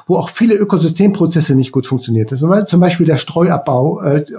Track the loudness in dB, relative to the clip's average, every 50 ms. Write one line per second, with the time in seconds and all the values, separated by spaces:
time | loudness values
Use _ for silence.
0 | -4 -2 -2 -2 -2 -4 -2 0 0 2 2 2 0 0 0 0 0 0 0 2
1 | 2 2 2 2 0 0 0 0 0 2 2 2 0 0 -2 -4 -4 -2 -4 -4
2 | -2 -2 -2 -2 -2 -2 -4 -2 0 2 2 0 0 2 2 2 2 2 2 2
3 | 2 2 0 0 -2 -4 -2 0 0 0 0 -2 -2 -2 0 0 0 0 -2 -2
4 | -2 0 0 0 -2 -6 -10